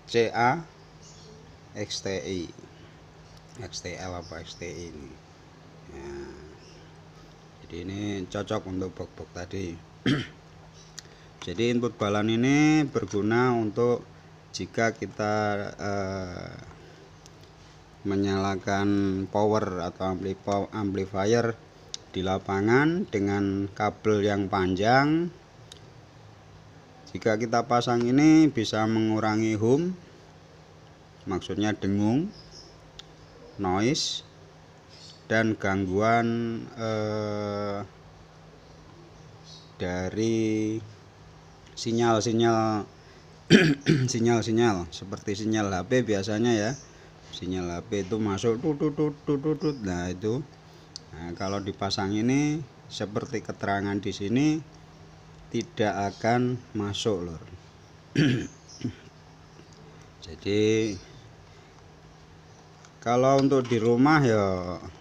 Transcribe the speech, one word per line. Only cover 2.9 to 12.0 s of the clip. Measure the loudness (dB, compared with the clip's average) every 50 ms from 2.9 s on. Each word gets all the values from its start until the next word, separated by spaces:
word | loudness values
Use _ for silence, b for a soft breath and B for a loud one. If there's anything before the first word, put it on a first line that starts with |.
| -20 -20 -20 -20 -20 -20 -20 -20 -20 -20 -20 -20 -16 -16 -14
X | -12 -12 -12
T | -10 -10 -10
L | -10 -10 -10 -10 -10
apa | -12 -12 -14 -14 -14
X | -14 -14 -12
T | -12
I | -12 -12 -12 -12 -14
ini. | -14 -16 -16 -18 -18 -20 -20 -20 -20 -20 -20 -20 -20 -20 -20 -20 -20 -20 -20 -18 -16
Ya. | -14 -14 -12 -12 -12 -14 -14 -16 -18 -18 -20 -20 -20 -20 -20 -20 -20 -20 -20 -20 -20 -20 -20 -20 -20 -20 -20 -20 -20 -20 -20 -20 -20 -16
Jadi | -14 -12 -10
ini | -8 -8 -6 -6 -4 -4 -4 -6 -6 -6
cocok | -6 -6 -4 -4 -4 -4 -4 -6
untuk | -6 -6 -6 -6 -8
box-box | -10 -12 -14 -14 -16 -18 -16 -14
tadi. | -14 -12 -10 -8 -8 -8 -8 -10 -12 -16 -20 -14 -4 -2
<clears throat> | 0 0 0 -2 -6 -12 -20 -20 -20 -20 -20 -20 -20 -20 B B B B B B B B B B B B -12 -10 -6
Jadi | -2 0 0 2 2
input | 2 0 -2 -2
balan | -2